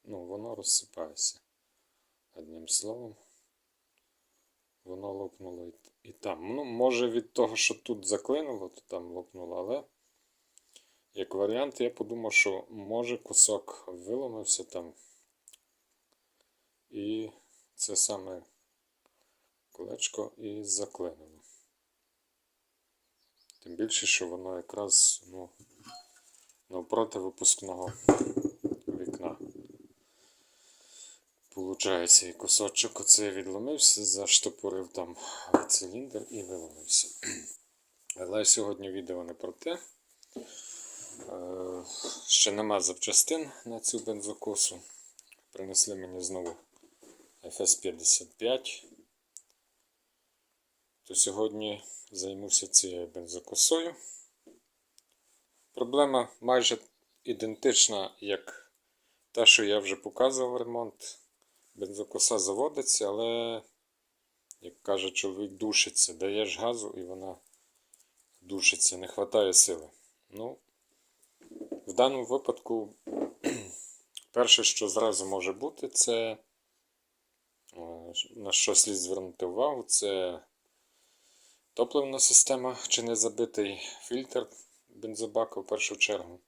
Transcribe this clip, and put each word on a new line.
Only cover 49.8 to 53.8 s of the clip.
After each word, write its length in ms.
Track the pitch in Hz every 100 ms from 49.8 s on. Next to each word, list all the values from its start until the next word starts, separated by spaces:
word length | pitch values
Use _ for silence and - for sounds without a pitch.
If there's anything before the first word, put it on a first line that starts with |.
| _ _ _ _ _ _ _ _ _ _ _ _
То 120 | - 92
сьогодні 680 | - 98 110 104 107 104 - - -
займуся 560 | 95 95 98 101 - 95
цією 400 | - 92 87 85
бензокосою. 880 | 90 85 87 - - - 165